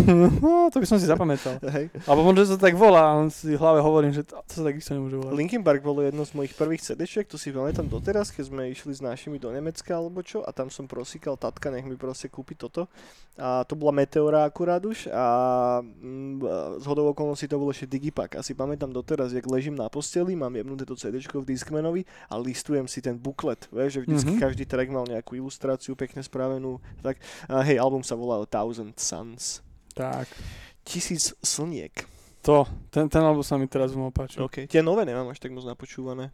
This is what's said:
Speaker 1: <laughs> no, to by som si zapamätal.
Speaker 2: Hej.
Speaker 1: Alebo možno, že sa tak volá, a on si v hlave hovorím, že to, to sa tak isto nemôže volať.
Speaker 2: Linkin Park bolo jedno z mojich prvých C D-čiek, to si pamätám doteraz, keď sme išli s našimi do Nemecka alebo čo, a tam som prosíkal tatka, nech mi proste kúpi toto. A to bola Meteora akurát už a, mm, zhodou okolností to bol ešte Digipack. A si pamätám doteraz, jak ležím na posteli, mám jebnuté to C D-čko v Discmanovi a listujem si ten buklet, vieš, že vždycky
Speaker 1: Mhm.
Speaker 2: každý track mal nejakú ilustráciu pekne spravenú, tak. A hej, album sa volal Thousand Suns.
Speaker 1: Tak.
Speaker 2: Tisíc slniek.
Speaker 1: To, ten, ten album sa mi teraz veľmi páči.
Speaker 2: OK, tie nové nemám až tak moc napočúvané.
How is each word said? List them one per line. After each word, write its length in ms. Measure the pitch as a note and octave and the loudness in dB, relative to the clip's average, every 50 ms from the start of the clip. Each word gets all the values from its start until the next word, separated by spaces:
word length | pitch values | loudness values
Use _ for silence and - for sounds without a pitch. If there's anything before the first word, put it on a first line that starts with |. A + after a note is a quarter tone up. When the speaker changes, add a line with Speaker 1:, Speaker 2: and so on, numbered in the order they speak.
| - G3 F3+ | 8 8 8
Speaker 1:
<laughs> 220 | E3+ F3 G#3 - - | 10 8 8 6 6
no, 280 | - D#4 E4+ F4 F4 | 4 6 6 6 6
to 120 | E4+ - C4+ | 4 4 2
by 60 | G#3 | 2
som 100 | - A3 | 4 4
si 80 | G3+ E3+ | 4 6
zapamätal. 560 | D#3 D#3+ - F3+ D#3 C#3+ C3+ - C3 B2+ C3+ | 4 4 4 4 0 0 0 -2 -4 -6 -6
Speaker 2:
Hej. 300 | - C3+ D3 C#3+ D3+ E3+ - D3+ - | -6 -4 -4 -4 -4 -6 -8 -4 4
Speaker 1:
Alebo 200 | - C#3+ D3+ D#3+ | 4 6 8 8
možno, 180 | F#3 F#3+ F#3+ | 8 8 8
že 140 | G3+ G3 F#3+ | 6 4 4
sa 40 | F#3+ | 6
tak 120 | G3 F#3 E3+ | 6 6 8
volá, 300 | F3+ A3 G#3+ F#3 E3 D#3 | 10 10 10 10 10 10
a 100 | D3+ D3+ | 8 6
on 120 | D3+ D#3 | 4 2
si 240 | D#3 D3+ - - D#3 | 0 -2 -4 -4 -2
v 80 | D3+ C#3 | 0 4
hlave 200 | D#3+ D#3+ D#3+ D3+ | 6 6 6 8
hovorím, 300 | D3 D#3 D#3 D#3 D3 C#3+ | 6 6 6 6 6 4
že 140 | C#3+ D3 D3 | 2 -2 -4
to, 160 | - - - | -8 -10 -18
to 120 | - - - | -16 -12 -8
sa 100 | F3 D#3+ | -4 -2
tak 120 | D3 C#3 | -2 -2
isto 160 | D#3 - - | -4 -6 -6
nemôže 220 | C#3+ C#3 C3+ C3 C3 | -6 -4 -4 -4 -6
volať. 200 | C3+ C3+ C3 C#3 | -6 -6 -4 -2
Speaker 2:
Linkin 260 | C#3+ D3+ F3+ A3 A#3+ | -2 -2 -2 -2 0
Park 220 | F#3+ E3 C#3+ C#3+ | 4 4 4 4
bolo 180 | C#3 D3 C#3+ C#3+ | 2 -2 0 0
jedno 240 | C#3+ C#3 C#3+ D3+ D3 | 0 0 0 -2 -6
z 80 | - - | -6 -4
mojich 200 | D3 C#3 C3+ - | -6 -6 -6 -4
prvých 260 | - D3+ D#3 E3 E3 | -4 -2 -2 -2 -4
C 100 | - - A#2+ | -6 -8 -6
D-čiek, 300 | C#3+ E3 - - A3 G3+ | -6 -6 -6 -4 -6 -6
to 120 | - - | -6 -8
si 160 | D3 - D3 | -12 -10 -8
pamätám 340 | C3+ C3 C3 D3 - - E3 | -6 -4 -4 -4 -2 -4 -4
doteraz, 440 | - A2 G#2+ - F#3+ G3+ G#3 G#3 - | -4 -4 -4 -2 -2 0 0 -2 -2
keď 140 | - - C#3 | -6 -10 -10
sme 220 | C3+ C3+ C3+ B2+ | -8 -6 -6 -6
išli 220 | B2+ C3 - - D3 | -6 -8 -10 -10 -10
s 100 | C3+ C3+ | -10 -6
našimi 360 | C#3 B2 A#2+ C3+ - D3+ D3 | -6 -6 -6 -8 -10 -10 -10
do 140 | C#3 C3+ A2+ | -8 -8 -8
Nemecka 420 | A#2+ C#3 D3+ E3 E3 - - - | -8 -6 -6 -8 -8 -8 -8 -6
alebo 280 | F3+ E3 E3+ E3+ F3+ F#3 | -6 -4 -4 -6 -8 -10
čo, 180 | F3+ - - G#3+ | -10 -8 -8 -8
a 100 | - - | -8 -8
tam 180 | F3+ - C3 | -8 -8 -8
som 180 | C3+ - - C#3 | -8 -8 -14 -14
prosíkal 500 | B2+ - A#2+ B2 - - D#3+ - D3+ C#3 | -12 -10 -10 -10 -10 -12 -10 -6 -6 -6
tatka, 320 | - - A#2 - - - | -4 -6 -8 -8 -6 -8
nech 160 | D3 C3+ B2 C3 | -6 -6 -6 -8
mi 100 | C3+ B2+ | -10 -10
proste 320 | B2 - C3 C3 - - | -8 -8 -10 -10 -10 -12
kúpi 280 | C3 - - C3 - D#3+ | -14 -14 -14 -14 -14 -14
toto. 340 | - - A#2+ - E3+ F3+ - _ - - - - - - _ _ | -14 -12 -8 -6 -6 -6 -6 _ -20 -20 -20 -20 -20 -20 _ _
A 300 | - C#3 B2+ B2+ B2+ B2 | -8 -4 -2 0 0 -2
to 100 | - D3+ | -2 -4
bola 180 | D#3 D3 D3+ C#3+ | 0 2 2 4
Meteora 500 | C#3+ C#3 - - D#3 D3+ D3+ D3+ D3+ D3+ | 4 2 2 2 2 2 4 4 4 4
akurát 360 | D3+ - - F3 F3 F3 F3+ | 2 0 -2 -2 0 0 0
už 260 | F#3 G#3+ A3 - - | -2 -4 -8 -8 -8
a, 160 | - - A#2 B2+ A#2+ A#2+ B2 B2+ B2+ B2 B2+ B2 B2 B2 | -6 -2 0 2 2 4 4 2 2 2 2 2 2 0
mm, 640 | B2 A#2+ A2+ G#2 - B2 B2+ C3 C3 C3+ C3+ C3+ C3+ C3+ G#2 E2 F2 D2 D#2+ F#2 D2 | 0 -2 -6 -14 -18 -16 -14 -12 -10 -10 -8 -8 -6 -4 -4 -4 -4 -4 -6 -8 -8
zhodou 280 | C3+ C#3+ C#3+ D3 D3 D3 | -4 -2 0 2 2 0
okolností 360 | C#3+ - D3+ D3 C#3+ - D3+ | 0 0 -2 -4 -4 -6 -6
to 100 | C#3 D3 | -4 -4
bol 120 | C#3+ C#3+ | -2 -2
ešte 200 | C#3+ C3 - C#3 C3 | -2 -4 -6 -8 -8
Digipack. 440 | C3+ C3+ C#3+ D#3 - - F#2+ F2 - | -6 -6 -6 -4 -4 -4 -6 -6 -6
A 80 | - | -10
si 100 | C3+ - C3 | -8 -8 -6
pamätám 340 | - C3 C#3 D3 C#3+ D3 | -6 -4 -4 -4 -6 -6
doteraz, 440 | C3 B2+ B2+ A#2+ - D#3 C#3+ C3 B2 | -6 -6 -6 -4 -2 -2 -2 -2 -2
jak 120 | B2 B2+ - | -4 -4 -4
ležím 300 | B2+ C3 B2+ C3+ D3+ D3 | -2 -2 -2 -2 -4 -6
na 140 | C3+ A2 | -6 -6
posteli, 440 | A2 - D3 D3 - - F3+ F3 F#3 F#3+ | -6 -6 -8 -8 -4 -2 -2 -2 -2 -2
mám 180 | E3 C#3 B2 B2+ | -4 -4 -4 -4
jebnuté 300 | A2+ G#2 C3+ C3+ C3+ C3+ | -6 -8 -8 -8 -10 -10
to 100 | - C3 | -10 -10
C 160 | - - G#2+ | -8 -8 -6
D-čko 300 | A2 C3 C3 - - C#3+ | -6 -6 -8 -8 -8 -8
v 100 | C3+ B2+ | -4 -4
Discmanovi 520 | C3 B2 - - D3+ D3+ D#3 E3 E3+ F#3 F3+ - - - - | -6 -6 -6 -6 -4 -2 -2 -2 -2 -2 -4 -6 -14 -20 -14
a 100 | - - | -10 -8
listujem 500 | A2+ B2 B2+ B2 - - - D3 C#3 C3 | -6 -6 -6 -6 -8 -4 -2 -2 -2 -2
si 140 | B2 - B2+ | -4 -8 -6
ten 160 | B2 C3 A#2+ | -6 -6 -6
buklet, 520 | A#2+ B2 C#3 C3+ - - D3 A2+ - - | -4 -8 -10 -8 -4 -4 -4 -4 -6 -10
vieš, 240 | - - A#2 C3+ C#3+ C3+ | -8 -4 -2 -2 -2 -2
že 80 | C#3 | -2
vždycky 300 | B2 D3 D#3 D3 C3 D3 | -2 0 2 2 2 2
Speaker 1:
Mhm. 80 | F#3+ A#3 | 2 2
Speaker 2:
každý 240 | F3+ C3+ B2+ A#2 C3+ | 0 0 -2 -4 -6
track 240 | - C3+ B2+ B2+ | -4 -2 -2 -2
mal 160 | C3 C#3 C3 B2 | -2 -2 -6 -4
nejakú 320 | B2 A#2+ A2+ A2+ - B2 | -4 -6 -8 -8 -10 -12
ilustráciu 560 | B2+ C3 C3+ - - - C3+ C3 C3 - - C3+ | -10 -10 -10 -10 -6 -4 -4 -4 -4 -6 -10 -8
pekne 260 | - C3+ B2 - C#3 | -8 -8 -10 -10 -12
spravenú, 580 | C3 - - C3 C3 C3 C3+ C3 C3 C3 B2+ B2+ - - - - | -14 -10 -6 -4 -4 -4 -4 -4 -6 -8 -10 -10 -14 -18 -16 -8
tak. 180 | - C3+ C3+ - - - - - - | -6 -6 -6 -6 -10 -20 -18 -16 -8
A 140 | - C3 C3+ | -2 0 2
hej, 140 | C3+ D3+ C#3+ | 4 4 4
album 220 | A#2 B2+ C3+ C3+ C3 | 4 4 2 0 0
sa 120 | B2+ - B2 | -4 -4 -6
volal 300 | A#2 A#2+ B2 A#2 G#2 G#2+ | -4 -2 -2 -2 -2 -2
Thousand 480 | - - G#2+ G#2 A#2 A#2 A#2 A2 G#2 - | -2 -2 -2 -2 -2 -4 -8 -12 -12 -10
Suns. 680 | - - - - D#2+ A2 A#2 A2+ B2 - - - - _ - - - _ - | -8 -6 -6 -6 -8 -10 -12 -14 -10 -10 -10 -10 -10 _ -20 -20 -20 _ -16
Speaker 1:
Tak. 360 | - - C3 C3 C3 B2+ C3 - - - - - - - - - - _ | -10 -8 -6 -6 -6 -6 -8 -10 -12 -14 -14 -14 -14 -16 -18 -20 -20 _
Speaker 2:
Tisíc 520 | - - - F3 - - F3 D#3 - - - - | -14 -10 -8 -6 -4 -4 -4 -2 -2 -4 -4 -4
slniek. 640 | - - - - D3+ E3+ E3 A2+ D#2 D2+ - - - - - - - - _ - | -4 -4 -2 -2 -4 -4 -6 -8 -8 -10 -12 -14 -14 -14 -16 -20 -20 -20 _ -2
Speaker 1:
To, 200 | - - D3 C#3+ C3+ - - - - | 4 6 8 8 6 4 -2 -12 -10
ten, 200 | - - D3+ D#3 | -4 0 0 0
ten 120 | D3 - D#3+ | 4 4 4
album 220 | D#3+ D#3 D3+ D3 | 6 6 4 2
sa 140 | C#3 - D3 | 0 0 0
mi 100 | C#3 C3+ | -2 -2
teraz 240 | C3 - C#3 C3 C3 | 0 0 0 0 0
veľmi 220 | C3+ C3+ C3 C3 | -2 -4 -6 -4
páči. 260 | B2+ - C3+ C3 - | -4 -6 -6 -6 -6
Speaker 2:
OK, 280 | - C3 C3 - C3+ C3+ | -6 -6 -6 -6 -10 -6
tie 160 | C#3+ - D#3+ | 2 4 4
nové 200 | D#3+ D#3+ F#3 A3+ G#3 | 4 4 2 2 0
nemám 260 | C#3 A#2+ B2+ B2+ A#2+ | -2 -2 -4 -6 -8
až 100 | C3 - | -10 -12
tak 100 | - C3 | -14 -14
moc 140 | B2+ B2+ B2+ | -12 -12 -12
napočúvané. 640 | B2 B2 - C3+ - - - B2+ C3 B2+ C3 C3 C3+ | -12 -12 -14 -16 -16 -12 -10 -10 -8 -8 -10 -10 -12